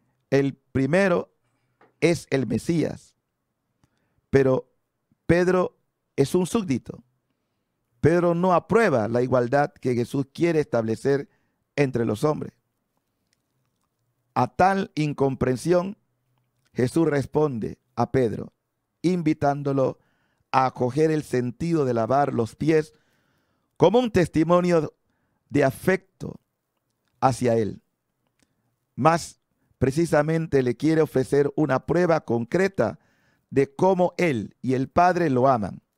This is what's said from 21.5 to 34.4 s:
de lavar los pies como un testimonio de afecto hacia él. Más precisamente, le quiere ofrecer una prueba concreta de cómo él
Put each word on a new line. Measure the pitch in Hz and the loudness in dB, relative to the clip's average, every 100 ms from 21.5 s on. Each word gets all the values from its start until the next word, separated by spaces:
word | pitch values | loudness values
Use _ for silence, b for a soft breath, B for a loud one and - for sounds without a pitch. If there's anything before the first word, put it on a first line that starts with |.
| - 170 165 131 | -4 -2 0 0
de | |
lavar | 117 113 135 139 | 0 0 0 0
los | 127 113 | -2 -4
pies | - 147 156 151 _ _ _ _ _ _ _ _ - | -4 0 0 0 _ _ _ _ _ _ _ _ 2
como | 165 233 | 4 4
un | 247 | 2
testimonio | 202 156 151 160 175 175 170 - - _ _ _ _ - | 0 0 0 2 2 2 0 0 -8 _ _ _ _ -6
de | 143 | 0
afecto | 135 - - 185 _ - - - _ _ _ _ _ _ _ _ | 0 0 -2 -2 _ -16 -14 -14 _ _ _ _ _ _ _ _
hacia | 131 120 123 | -2 0 0
él. | 113 101 - _ _ _ _ _ _ _ _ _ _ _ | 0 -2 -8 _ _ _ _ _ _ _ _ _ _ _
Más | - 147 165 - - _ _ _ - | 0 2 2 -2 -18 _ _ _ -4
precisamente, | 135 139 170 156 151 165 160 139 | -2 0 0 0 0 -2 0 0
le | 123 120 | 0 -2
quiere | 151 160 | 0 0
ofrecer | 156 131 127 139 143 - | 0 -2 0 0 0 -2
una | 151 131 - | -2 -2 -2
prueba | 160 175 156 | 0 2 0
concreta | - 117 117 175 190 - 110 - _ _ _ _ _ | -2 -4 -2 -2 0 -2 -4 -4 _ _ _ _ _
de | 127 139 | -2 -2
cómo | - 185 180 180 - | 0 0 2 0 0
él | 175 120 | -2 -2